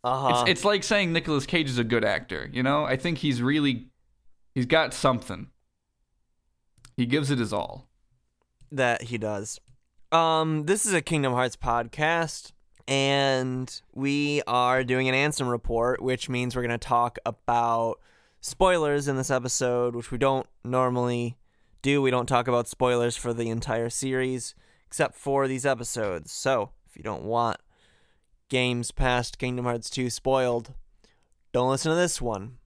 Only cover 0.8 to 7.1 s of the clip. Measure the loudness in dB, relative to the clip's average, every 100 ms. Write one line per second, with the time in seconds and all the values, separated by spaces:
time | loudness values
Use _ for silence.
0.8 | 2 2 2 0 0 -2 0 0 0 0
1.8 | 0 2 2 0 -4 -8 -6 -2 0 0
2.8 | 0 -2 -2 -2 0 0 2 2 2 -2
3.8 | -8 _ _ _ -20 -20 _ -4 2 2
4.8 | 2 0 2 0 -4 -12 -14 _ _ _
5.8 | _ _ _ _ _ _ _ _ _ _
6.8 | -14 -4 0